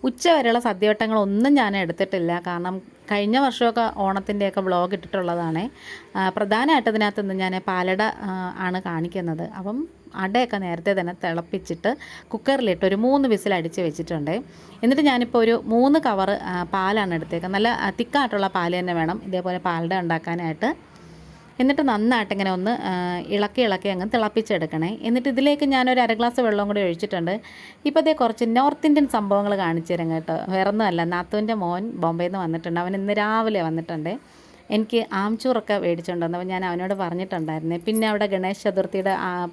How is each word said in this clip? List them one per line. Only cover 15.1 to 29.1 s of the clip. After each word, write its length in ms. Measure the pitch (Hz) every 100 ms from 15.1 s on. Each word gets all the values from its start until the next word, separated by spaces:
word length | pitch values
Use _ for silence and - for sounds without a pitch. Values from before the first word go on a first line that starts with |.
| 254 240 240
ഒരു 240 | 226 233
മൂന്ന് 340 | 214 226 262 302 285
കവർ, 240 | 196 190
ആ, 320 | 202 - 180
പാലാണ് 520 | 175 196 190 208 196
എടുത്തേക്കുന്നത്. 400 | 165 165 170 180
നല്ല, 140 | 196 220 233
ആ, 100 | 196
തിക്കായിട്ടുള്ള 560 | 190 240 285 262 208 196
പാൽ 320 | 190 175 180
തന്നെ 140 | 180
വേണം 300 | 170 160 185
ഇതേപോലെ 340 | - 185 180 180
പാലട 360 | 180 170 170
ഉണ്ടാക്കാനായിട്ട്. 960 | 190 175 165 - 170 170 156 226 330 - - - - - - - -
എന്നിട്ട് 220 | 262 285
നന്നായിട്ട് 500 | 285 214 220 247 202
ഇങ്ങനെ 180 | 196 190
ഒന്ന്, 200 | 180 196
ആ, 480 | 240 - 185 180 180
ഇളക്കി 440 | 170 202 208 233
ഇളക്കി 260 | 233 185 202
അങ്ങ് 180 | 185 196
തിളപ്പിച്ചെടുക്കണേ. 840 | 240 214 226 220 190 160 160 165 220
എന്നിട്ട് 260 | 233 247 262
ഇതിലേക്ക് 380 | 254 277 294 294
ഞാനൊരു 340 | 269 254 254
അര 120 | 233
ഗ്ലാസ് 280 | 220 240 240
വെള്ളം 260 | 240 208 202
കൂടി 160 | 208
ഒഴിച്ചിട്ടുണ്ട്. 580 | 190 170 202 185 170 208 - - - - 294
ഇപ്പോൾ 140 | 294
ദേ 120 | 311
കുറച്ച് 320 | 311 233 220 233
നോർത്ത് 380 | 233 277 294 311
ഇന്ത്യൻ 220 | 294
സംഭവങ്ങൾ 480 | 285